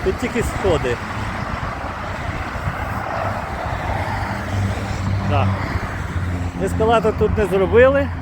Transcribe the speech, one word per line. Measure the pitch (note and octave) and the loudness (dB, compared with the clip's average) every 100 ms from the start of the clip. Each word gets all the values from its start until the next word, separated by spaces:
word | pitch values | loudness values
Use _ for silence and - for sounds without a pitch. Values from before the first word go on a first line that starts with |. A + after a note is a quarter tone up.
Тут | E3+ F#3+ | 0 0
тільки | A#3+ A#3 | -2 0
сходи. | G3+ - G3 D3+ B2+ A#2 - - - - - - - - - - - - - - - - - - - - - - - G2 - - - - - - - - - - - G2 G2 - - - - G2+ - | -2 0 2 2 2 -2 -4 -6 -6 -4 -6 -4 -6 -6 -8 -6 -6 -6 -6 -4 -6 -4 -4 -4 -4 -4 -4 -2 -2 -4 -4 -6 -4 -4 -2 -2 -2 -2 -2 -4 -2 0 0 0 -4 -2 0 0 2
Так. | D3 G2 F#2+ - - - - - - - - - - | 2 2 0 -2 -2 -4 -6 -4 -4 -2 -2 -4 -2
Ескалатор | F#3+ F3+ A3 A#3 F3+ - | -2 2 4 6 4 2
тут | G#3+ F#3 | 2 4
не | G3+ | 2
зробили. | F#3+ F#3 G#3 B3+ C#4 C#4+ - | 4 6 8 8 6 0 -2